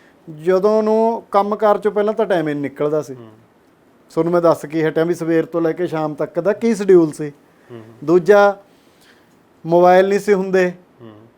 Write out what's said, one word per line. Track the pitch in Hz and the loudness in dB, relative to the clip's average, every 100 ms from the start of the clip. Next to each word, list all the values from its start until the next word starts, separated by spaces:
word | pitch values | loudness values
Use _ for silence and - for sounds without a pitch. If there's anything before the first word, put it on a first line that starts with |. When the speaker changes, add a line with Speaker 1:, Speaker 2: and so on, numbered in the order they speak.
| _ _ - 156 | _ _ -20 -10
Speaker 1:
ਜਦੋਂ | 160 185 208 214 | 0 0 2 0
ਉਹਨੂੰ | 214 220 220 226 - | 0 0 0 -2 -2
ਕੰਮਕਾਰ | 202 202 208 214 202 | -2 0 0 0 2
'ਚੋਂ | 208 | 0
ਪਹਿਲਾਂ | 196 208 | -2 -2
ਤਾਂ | 214 202 | -2 -2
ਟਾਈਮ | 185 156 | -2 -2
ਹੀ | |
ਨਹੀਂ | 147 | -6
ਨਿਕਲਦਾ | 139 139 151 151 | -8 -6 -4 -4
ਸੀ। | 139 | -6
Speaker 2:
ਹੂੰ। | 127 113 107 _ _ _ _ _ _ _ | -14 -18 -20 _ _ _ _ _ _ _
Speaker 1:
ਤੁਹਾਨੂੰ | - 165 | -4 -2
ਮੈਂ | 175 | 0
ਦੱਸ | 170 151 151 | 2 0 -2
ਕੇ | 160 156 | -4 -4
ਹਟਿਆ | 151 | -2
ਵੀ | 165 | -2
ਸਵੇਰ | 170 165 165 160 | -4 -2 -2 -2
ਤੋਂ | 170 | -4
ਲੈ | 165 | -4
ਕੇ | 160 175 | -4 -6
ਸ਼ਾਮ | 156 156 | -4 -6
ਤੱਕ | 147 147 - | -6 -8 -4
ਦਾ | 170 | -4
ਕੀ | 214 233 | -2 -2
ਸ਼ਡਿਊਲ | 214 202 185 160 | -2 4 4 4
ਸੀ। | 143 151 143 _ _ _ | -2 -12 -14 _ _ _
Speaker 2:
ਹੂੰ। | 120 110 113 | -20 -20 -14
Speaker 1:
ਦੂਜਾ, | 147 180 165 202 202 196 _ _ _ _ _ _ _ _ _ _ 160 | 0 0 4 4 4 0 _ _ _ _ _ _ _ _ _ _ 0
ਮੋਬਾਈਲ | 170 180 185 190 | 4 6 4 4
ਨਹੀਂ | 202 | 0
ਸੀ | 196 | 0
ਹੁੰਦੇ। | 196 190 190 180 180 _ _ | -2 0 0 -2 -4 _ _
Speaker 2:
ਹੂੰ। | 117 107 113 | -20 -20 -20